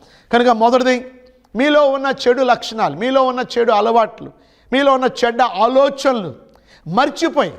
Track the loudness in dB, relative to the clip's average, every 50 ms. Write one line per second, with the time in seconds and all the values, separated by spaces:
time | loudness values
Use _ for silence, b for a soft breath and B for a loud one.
0 | b b b b b b 0 2 2 2 2 2 2 2 2 2 2 0 0 -2
1 | -4 -10 -20 -20 -20 -20 _ _ _ _ -4 -2 0 2 4 4 2 2 0 -2
2 | -4 -4 -6 -2 0 0 0 2 2 0 0 0 -4 -8 -6 -4 -4 -4 -2 -4
3 | -2 0 0 2 0 0 -2 -4 -6 -4 -4 -2 0 2 2 2 2 2 2 2
4 | 0 0 -4 -12 -18 -20 b b b b b b b b -2 0 2 2 2 2
5 | 0 -2 -2 -2 -2 -2 0 0 0 0 0 0 0 2 4 2 2 2 0 -2
6 | -2 -2 -2 -2 -4 -10 -12 -16 -20 _ b b b b b b b -4 -2 0
7 | 0 -2 -2 -4 -4 -2 0 -2 -2 -2 -6